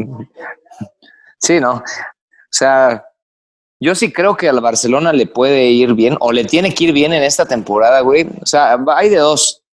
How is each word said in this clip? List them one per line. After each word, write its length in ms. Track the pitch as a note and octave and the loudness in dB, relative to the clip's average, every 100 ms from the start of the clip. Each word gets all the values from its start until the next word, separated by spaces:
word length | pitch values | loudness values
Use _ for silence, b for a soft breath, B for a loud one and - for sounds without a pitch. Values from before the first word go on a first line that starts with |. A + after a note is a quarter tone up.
| G#2+ | -6
¿no? 200 | A#2+ A2 - - - _ - - _ b b b _ | -12 -18 -18 -20 -20 _ -20 -20 _ b b b _
Sí, 200 | - E3 | -2 0
¿no? 140 | B2 | 0
O 100 | A#2+ B B B - _ b _ | -4 B B B -20 _ b _
sea, 540 | - C3+ C3+ C3 A2+ - _ _ _ _ _ _ - | -2 2 4 2 0 -10 _ _ _ _ _ _ -6
yo 140 | C#3+ | -2
sí 180 | F#3 A3 | 0 -2
creo 240 | - F#3+ G3 | 0 0 0
que 140 | E3+ | 0
al 120 | B2+ | 0
Barcelona 520 | A#2 A2+ A#2 C3 E3 | 0 0 0 0 2
le 140 | D3 G#2 | 0 0
puede 380 | A#2 C3 C#3 B2 | 0 0 2 2
ir 260 | A#2+ B2 | 2 2
bien, 220 | A2+ A2+ D3+ | 2 0 0
o 100 | A#2+ | -2
le 140 | A#2+ G#2+ | -2 -2
tiene 280 | D#3+ F#3 | -2 -2
que 120 | - E3 | -2 0
ir 80 | |
bien 200 | C#3+ D3+ | 0 0
en 80 | E3 | 0
esta 240 | C#3 - E3+ | 0 0 -2
temporada, 540 | B2 G2+ G#2 A2+ C3+ | -4 -2 0 2 4
güey. 280 | B2+ D3 D#3+ - | 4 2 0 -8
O 40 | - | -2
sea, 300 | D3 C3 B2 | 0 2 2
va-, 200 | C#3 D3+ | 0 0
hay 120 | G#3 | 2
de 80 | F#3+ | 4
dos. 440 | D3 C#3+ - - _ | 2 0 -2 -6 _